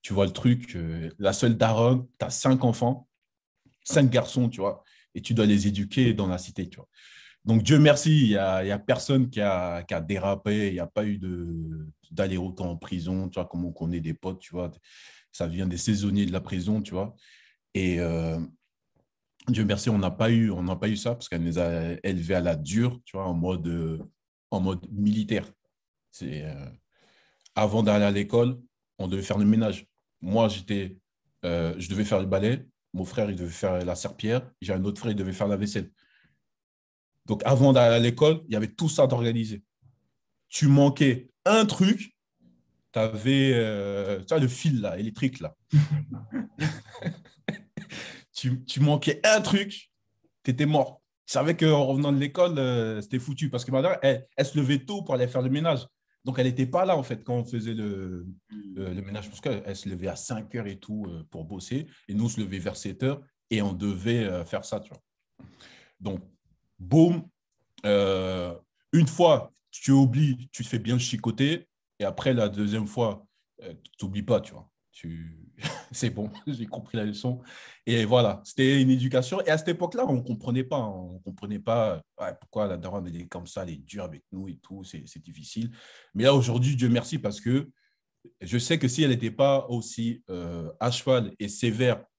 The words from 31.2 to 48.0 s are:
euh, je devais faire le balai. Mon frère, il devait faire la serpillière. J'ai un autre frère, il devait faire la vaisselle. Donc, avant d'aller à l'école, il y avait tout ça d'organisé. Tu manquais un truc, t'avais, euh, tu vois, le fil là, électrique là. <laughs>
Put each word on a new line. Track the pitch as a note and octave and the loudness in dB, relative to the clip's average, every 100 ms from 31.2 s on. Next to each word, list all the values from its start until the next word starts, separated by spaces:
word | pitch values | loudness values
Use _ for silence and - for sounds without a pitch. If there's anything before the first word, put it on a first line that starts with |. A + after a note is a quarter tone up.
| _ _ | _ _
euh, | F2 E2+ E2 F2 | -4 -2 -2 -4
je | F2 | -6
devais | G2 | -2
faire | G#2 G2+ | 0 0
le | F#2+ | 2
balai. | F#2+ G#2+ C3 - _ _ | 0 2 0 -6 _ _
Mon | F2+ | -8
frère, | F2+ - G#2 | -6 -4 -4
il | F#2 | -4
devait | F2 | -8
faire | E2 G2 F2+ | -4 -2 -2
la | F2 | -4
serpillière. | F2 G2 - G#2+ B2 B2 _ | -6 -8 -6 -2 -2 -4 _
J'ai | F2+ | -6
un | F#2 | -2
autre | F#2+ G2+ | -2 -4
frère, | A#2+ | -4
il | G#2 | -4
devait | F#2+ | -4
faire | F#2 G2+ | -4 -2
la | G2 | -2
vaisselle. | G2+ - - _ _ _ _ _ _ _ _ _ _ _ _ _ - | -2 -4 -8 _ _ _ _ _ _ _ _ _ _ _ _ _ -6
Donc, | G#2 | -2
avant | A2+ C3 C#3 | 2 6 8
d'aller | C3 A#2+ A#2 | 10 8 6
à | |
l'école, | A#2+ A#2 D3+ D#3+ - | 4 6 4 4 -2
il | |
y | G#2+ | -4
avait | G#2+ | -4
tout | - E3 | -2 -2
ça | D#3 C3 | 4 4
d'organisé. | A#2+ A#2 A2+ A2 G2+ _ _ _ _ _ _ _ _ _ | 4 0 0 -4 -8 _ _ _ _ _ _ _ _ _
Tu | - C#3+ | 2 6
manquais | C#3 C#3+ C#3 C#3+ B2 - _ | 8 6 6 2 2 -4 _
un | - A3 G#3+ | 4 4 4
truc, | - F#3 - - _ _ _ _ _ _ _ _ | 4 2 2 -4 _ _ _ _ _ _ _ _
t'avais, | A2+ A2 G#2+ A2+ C#3 C3+ | -2 -2 0 2 4 4
euh, | B2 A2 G#2 G2+ G2+ G2 G2 | 4 2 -2 -4 -4 -4 -6
tu | F#2+ | -2
vois, | D#3+ | 0
le | C3 | 2
fil | B2 D#3+ B2+ | 0 0 0
là, | G#2 F2 | -2 -4
électrique | A2 G#2+ C3+ - | -6 -2 -4 -4
là. | D#2+ - _ | -12 -14 _
<laughs> | D3+ - D3 - - - C4+ - - D3+ - - - F3 - - _ - - - - - - | 2 4 -2 -4 -12 -8 -8 -8 -4 -4 -4 -16 -10 -10 -10 -20 _ -10 -10 -14 -18 -16 -14